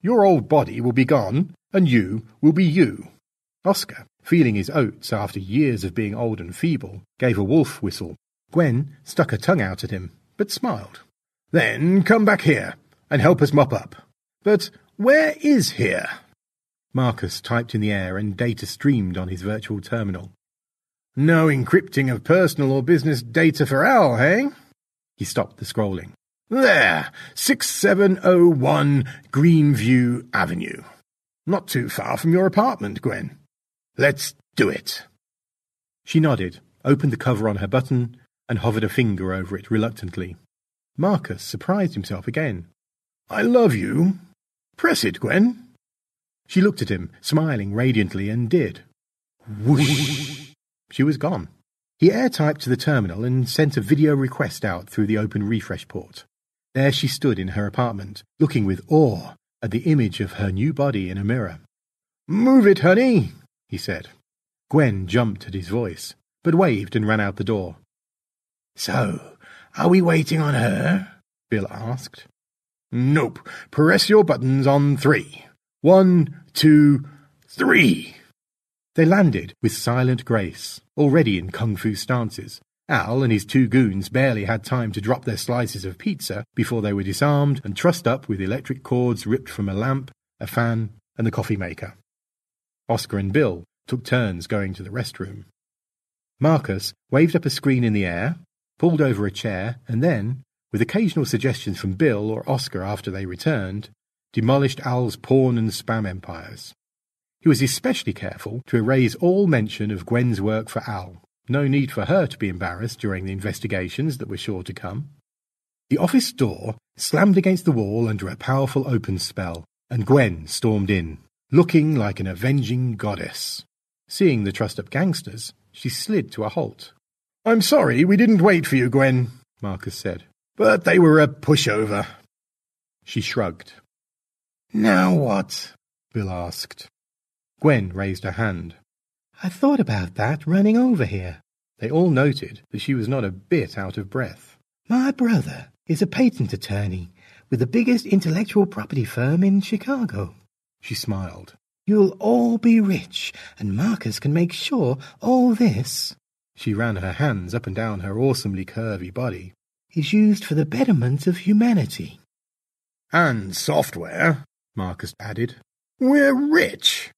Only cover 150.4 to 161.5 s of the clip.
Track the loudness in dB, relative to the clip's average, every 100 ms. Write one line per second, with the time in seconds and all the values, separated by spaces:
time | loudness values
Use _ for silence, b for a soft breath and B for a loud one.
150.4 | _ _ _ _ -12 -8 -6 -6 -8 -12
151.4 | -20 _ _ _ 0 4 4 2 0 2
152.4 | 2 2 4 4 4 -2 -4 -10 -10 B
153.4 | B B -6 -2 -2 -2 -4 -4 -2 0
154.4 | 0 -2 -4 -2 0 -2 B B 0 4
155.4 | 4 4 2 2 -4 -6 -8 -12 _ _
156.4 | _ _ -4 -2 -2 -2 -6 -2 -2 -2
157.4 | -6 -8 -6 -6 -6 -6 -6 -2 0 0
158.4 | -4 -6 -8 -8 -6 -6 -8 -8 -8 -8
159.4 | -14 _ _ _ _ -6 0 4 4 2
160.4 | 0 -2 -2 0 2 2 2 0 -2 -2
161.4 | 0